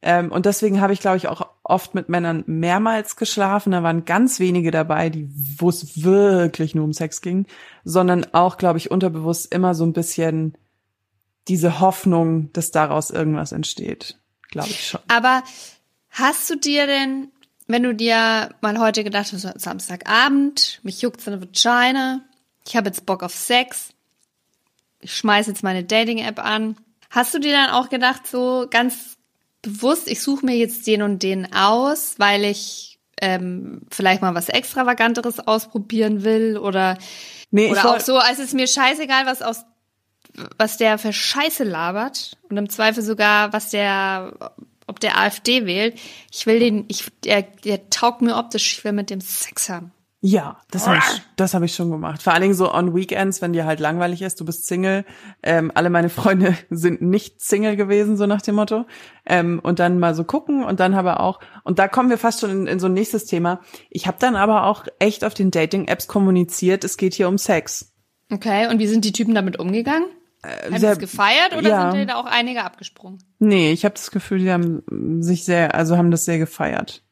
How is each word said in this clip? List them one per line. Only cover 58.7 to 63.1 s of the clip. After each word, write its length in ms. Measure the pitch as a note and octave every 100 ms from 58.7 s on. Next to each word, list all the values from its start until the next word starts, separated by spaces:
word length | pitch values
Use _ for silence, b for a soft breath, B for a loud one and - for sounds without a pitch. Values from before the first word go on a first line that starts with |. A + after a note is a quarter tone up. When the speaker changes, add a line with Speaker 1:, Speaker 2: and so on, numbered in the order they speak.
| A3 A#3+ B B B
Speaker 1:
Ähm, 360 | - F3+ E3+ E3+
und 160 | - F3
dann 200 | F3 F3+
mal 140 | E3+
so 100 | D#3+
gucken 400 | E3+ D4 - C#4
und 160 | B3+ F#3+
dann 140 | F#3
aber 260 | G3 F3+ E3+
auch, 180 | F#3 F#3+ B B
und 140 | - F#3
da 80 | F#3+
kommen 220 | B3 B3+
wir 80 | A#3
fast 220 | A#3 A3+
schon 100 | G#3+
in, 160 | F#3+ F#3+
in 140 | F#3
so 60 | F#3
ein 80 |
nächstes 320 | F#3 A3